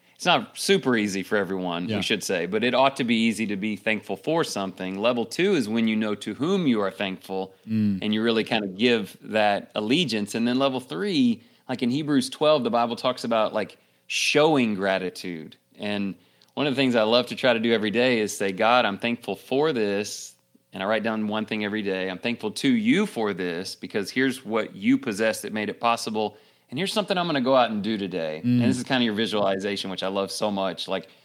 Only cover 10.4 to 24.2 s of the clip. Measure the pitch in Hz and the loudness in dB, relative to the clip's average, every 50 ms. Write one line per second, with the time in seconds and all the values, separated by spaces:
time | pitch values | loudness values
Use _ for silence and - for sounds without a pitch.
10.4 | 113 120 123 127 139 139 131 127 131 - 151 165 202 208 185 143 127 120 113 - | 0 0 2 2 2 0 0 -2 -6 -8 -6 -6 -4 0 2 4 4 4 2 0
11.4 | - - _ _ _ - 127 113 131 120 123 151 156 143 147 135 120 - - - | -4 -18 _ _ _ -8 -6 -4 -2 -2 -2 -2 0 0 2 2 0 0 -2 0
12.4 | 151 151 156 147 120 117 107 117 120 117 117 113 - 127 123 - - 120 117 110 | 2 4 4 4 2 2 2 2 0 0 -2 -2 -2 -2 -2 -2 -2 0 2 2
13.4 | 107 - 80 107 101 92 - - _ _ _ _ _ - - - - - - 147 | 2 2 0 -2 -4 -4 -8 -18 _ _ _ _ _ -8 -4 -2 0 2 4 4
14.4 | 151 165 156 139 120 110 107 92 98 98 95 95 92 90 - - - 92 87 80 | 4 6 4 4 2 2 0 0 0 0 0 0 0 -4 -6 -8 -8 -8 -8 -8
15.4 | 78 - - _ _ _ _ - 101 104 104 101 101 98 92 - _ _ _ _ | -10 -14 -18 _ _ _ _ -10 -6 -4 -4 -4 -4 -4 -6 -10 _ _ _ _
16.4 | _ _ - - 139 151 127 131 147 127 117 117 107 110 117 123 120 - 120 - | _ _ -6 -2 -2 0 2 2 2 4 4 4 4 4 4 4 2 0 -2 0
17.4 | - 127 117 113 110 117 113 107 104 107 95 120 123 131 123 113 107 98 - - | 2 4 4 4 4 2 2 2 2 2 2 2 4 4 4 2 0 0 -2 -2
18.4 | 104 98 95 92 110 110 123 127 117 104 98 98 - 117 120 117 - - 98 - | -2 -2 0 2 4 4 6 6 4 2 0 -2 -2 -2 -4 -4 -4 -6 -6 -6
19.4 | - - 127 135 151 160 151 117 107 101 101 101 104 101 - - - - - _ | -4 -2 0 2 2 2 2 0 0 0 0 0 -2 -4 -8 -12 -12 -16 -18 _
20.4 | _ _ _ _ _ _ - 95 95 101 113 110 104 113 110 110 107 104 104 107 | _ _ _ _ _ _ -10 -6 -2 0 0 0 0 0 -2 -2 -2 -2 -2 -4
21.4 | 107 - 113 107 107 101 104 107 101 98 92 92 92 95 90 87 - 120 117 - | -4 -4 -4 -4 -4 -4 -4 -4 -2 -2 -2 -2 -2 -4 -6 -4 -4 -4 -4 -4
22.4 | - 107 95 - - 139 127 113 104 117 139 190 214 196 - 120 110 104 98 87 | -4 -6 -4 0 2 4 4 4 4 4 4 4 2 0 -2 -2 -2 -2 -2 -2
23.4 | 92 87 85 85 95 - - - - 92 - 110 98 90 - 127 | -4 -4 -4 -4 -6 -8 -12 -14 -10 -6 -4 -4 -4 -2 -2 0